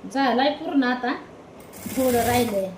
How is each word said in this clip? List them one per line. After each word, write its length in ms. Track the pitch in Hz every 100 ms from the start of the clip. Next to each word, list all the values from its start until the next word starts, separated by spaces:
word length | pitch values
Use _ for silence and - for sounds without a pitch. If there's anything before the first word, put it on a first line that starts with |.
| 190
झालाय 360 | 262 262 240 277
पूर्ण, 340 | 294 330 285
आता 300 | 247 247 247 349 - - - - - - - -
थोडं 280 | 262 240 233
राहिलंय 460 | 247 226 202 190